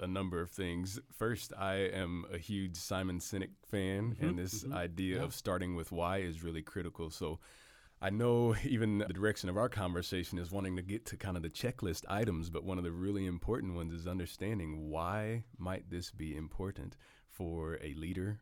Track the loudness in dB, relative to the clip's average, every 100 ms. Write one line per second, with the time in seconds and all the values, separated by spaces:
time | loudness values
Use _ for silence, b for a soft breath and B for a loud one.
0 | 0 0 2 0 -2 0 0 0 0 -4
1 | -8 -2 0 0 -4 -2 0 4 2 2
2 | 0 -2 -4 -6 -2 0 0 -2 -2 0
3 | 2 0 -2 -2 -4 -8 -4 0 2 2
4 | 0 2 2 2 0 -4 -2 -2 -2 0
5 | 2 2 0 -2 0 2 2 -2 -2 0
6 | 2 2 0 -2 -4 -4 -4 -4 -4 -4
7 | -6 -2 -2 -4 B B B B B B
8 | 0 4 6 8 8 6 4 4 6 4
9 | 2 2 2 2 0 2 2 2 0 0
10 | 0 0 0 -2 -2 -2 0 -2 -2 -4
11 | -4 -4 -2 0 -2 -2 -2 0 0 -2
12 | 0 2 2 2 0 -2 -2 0 0 0
13 | 0 0 0 0 0 0 0 -2 -2 -4
14 | -2 -2 -4 -4 -2 -2 -2 -4 -4 -2
15 | 0 0 -2 -2 -6 -6 -4 -4 -4 -6
16 | -6 -6 -4 -4 -4 -4 -4 -4 -8 -10
17 | B B B -6 -4 -2 -2 -2 -4 -4
18 | -4 0 0 -2